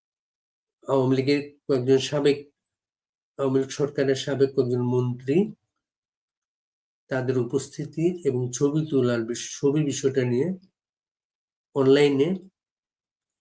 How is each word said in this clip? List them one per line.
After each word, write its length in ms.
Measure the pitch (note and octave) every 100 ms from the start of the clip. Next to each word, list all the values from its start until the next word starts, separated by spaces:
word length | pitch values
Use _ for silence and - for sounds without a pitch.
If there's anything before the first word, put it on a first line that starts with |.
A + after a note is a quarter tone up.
| _ _ _ _ _ _ _ _ -
আওয়ামী 280 | C3+ C3 C3
লীগের 260 | C3 C#3+ C#3+ - -
কয়েকজন 300 | C3 B2 C3
সাবেক, 400 | - D3 C#3+ - - _ _ _ _ _ _ _ _ -
আওয়ামী 220 | C3+ C3+
লীগ 100 | C3+
সরকারের 460 | - C#3+ - C3+ B2+
সাবেক 340 | - B2+ C3+ -
কয়েকজন 280 | B2 B2
মন্ত্রী, 540 | B2 B2 B2 B2 B2+ E3 G#3+ - _ _ _ _ _ _ _ _ _ _ _ _ _ _ -
তাদের 260 | C3 B2 B2+
উপস্থিতি 680 | A#2+ C3+ - - D3+ - E3+ F3+ C3+
এবং 140 | B2 B2
ছবি 300 | - C#3+ D#3 D#3
তোলার 360 | C3 B2 A#2
বিষ-, 300 | A2+ A#2+ -
ছবি 280 | - C#3 D3+
বিষয়টা 400 | C#3 C3 C3+ C3
নিয়ে 240 | B2 A#2+ E3+ F#3+ - _ _ _ _ _ _ _ _ _ _ C#3
অনলাইনে 540 | C3+ C#3+ D3 C3+ D#3 F#3+ - _ _ _ _ _ _ _ _ _